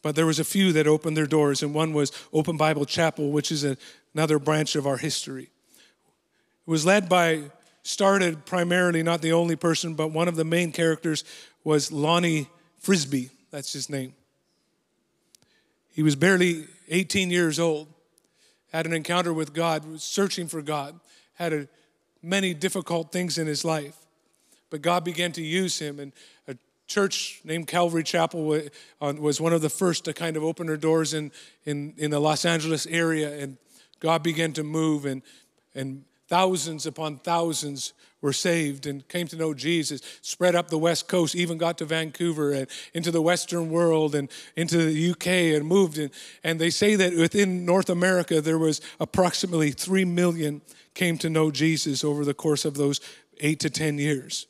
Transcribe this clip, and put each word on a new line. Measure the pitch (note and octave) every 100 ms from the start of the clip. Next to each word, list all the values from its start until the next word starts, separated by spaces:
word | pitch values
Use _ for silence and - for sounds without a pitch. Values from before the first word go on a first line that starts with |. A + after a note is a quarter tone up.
But | D3+ D3
there |
was | E3 D3+
a |
few | D3+ G3 F#3+
that | D#3 D3+
opened | D3+ E3
their | D#3 D3
doors, | D#3 D3 C#3
and | D3
one | D3 D#3+
was | D3+ C#3+ - -
Open | D#3 D#3 D#3+
Bible | D#3 D3+ C#3+
Chapel, | - E3 - D3
which | D3 C#3+
is | D#3
a, | C#3+ C3 - - _
another | D3+ D#3 D3+
branch | C#3 D#3 D#3
of | D3+ C#3
our | C3
history. | D#3+ - - C3+ C3 _ _ _ _ _ _ _ _ _ _ _ -
It |
was | D#3+ D#3
led | G3+ F3+
by, | F3+ E3+ D#3+ D3 - _ _
started | - - G3 G3 F3+ D#3+ -
primarily, | F3+ F3 F3+ F3+ E3+
not | E3 E3+
the | D#3+
only | E3 E3+ D#3+
person, | E3+ D#3+ E3+
but | D#3 D#3
one | D#3 F3
of | E3
the |
main | D#3+ E3+ F3
characters | D3 E3 D#3 E3+ D#3 - - - _
was | D#3 D3+ C#3
Lonnie | D#3 D3+ E3+ F3 D#3+ C#3 _ _ _
Frisbee. | - F#3+ C3+ C#3 B2 _ _
That's | D3 C3+
his | C#3+ C3
name. | C#3+ C3 - _ _ _ _ _ _ _ _ _ _ _ _ _ _ _ _ _
He | -
was | D#3 C#3
barely | F3 F#3+ F3+ E3+ D3+ - -
eighteen | E3 F#3+ G3+ F#3
years | F3 E3+ D3
old, | E3+ D3+ D#3 _ _ _ _ _ _ _ _
had | D#3+ E3
an |
encounter | E3 D3+ F3 F3
with | D#3+ D#3
God, | D3 E3+ D#3
was | D3+ D#3+
searching | - - G3 - E3+
for | E3
God, | D3 D3+ C#3 E3+ _ _ _
had | _ F3
a, | D#3 C#3 _ _ _ _ _
many | E3 G3 F#3+
difficult | D#3+ D3+ G3 D#3 E3+ D#3+
things | F#3 F3+ D#3
in | D#3
his | D3 E3+
life. | D#3+ D3 - _ _ _ _ _ _ _
But | D#3
God | D#3 F3
began | E3+ D#3+ F3
to | D#3
use | D#3 E3+ F#3+ -
him, | D3+ C#3+
and | C#3+ - - _ - B2+ _ _ _
church | - G3 - - -
named | - E3 D#3
Calvary | E3+ F3 E3
Chapel | D#3+ F3 E3 E3+
wa-, | D#3 D3+ D3 - - _
uh, | C#3+ C#3+
was | D3+ C#3
one | D#3+
of | E3
the | D#3
first | - F#3+ E3 -
to |
kind | D3 E3+ D#3
of |
open | D#3 D#3+ E3
their | D#3
doors | D#3+ D#3+ D#3
in, | D#3 D3+ - - _
in, | - C#3+ D3 D#3
in | D3+
the | D3
Los | D3+ D3+
Angeles | F3 E3 D#3 D#3+ E3
area, | E3 E3 D#3+ D3+ D3
and | C#3 C3 _ _ _ _
God | D#3+ E3
began | D#3+ D#3+ E3
to | D#3
move, | D3+ D#3 D#3+ D3+ C#3+
and, | C3 - - _ _ _
and | C3+ C3+ C3+ C#3 _ _
thousands | E3+ F#3+ F#3 D3 D#3 D#3
upon | D3 D#3 C#3+
thousands | - E3+ E3+ D3+ D3 C#3 - _ _ _
were | C#3+
saved | C3+ F#3 E3+ D3+ C#3 D3
and | C#3 -
came | F3+ E3+
to | D#3+
know | D#3+
Jesus, | C#3+ C3+ E3+ C#3+ C#3+ - -
spread | - - F3+
up | F3 E3+
the | D#3+
West | E3 D#3+ -
Coast, | F#3 D#3+
even | F3+ F3 E3
got | E3 E3+
to |
Vancouver | D#3 D#3+ D#3+ - E3+ D#3 C#3+
and | C#3+ C3+ - -
into | E3 E3+
the | E3
Western | D#3+ F3 - F3 E3
world | E3 E3+ D#3+ D#3
and | D3 C#3 - - -
into | E3 E3
the | D#3+
U | D#3 E3
K | F3 F3 F#3 E3+
and | D3+ D3+
moved | F#3+ F#3 D3
in. | D3 - - -
And | D#3 E3
they | E3
say | - G3+ G#3+
that | F#3 F3
within | E3 G#3 G3+ F3+
North | F3 F3+ F#3+
America, | F3 F3+ F#3 E3+ D#3+
there | D#3 D#3+
was | D#3+ D3 - -
approximately | D#3 - F3+ - F#3+ E3 D3+
three | C3 - F#3+
million | F#3 F3 F3+ E3 D3+ D3 _ - _
came | - F3+ E3
to | E3
know | D#3+ D#3
Jesus | C#3 D#3+ D#3 - C3+
over | D3+ D3
the | C#3+
course | C#3 D#3+ D3 D#3
of |
those | C#3+ C#3+ C#3 - - _ _
eight | D3 D#3
to | D#3
ten | C#3 D#3 D3
years. | D3 C#3+ - - -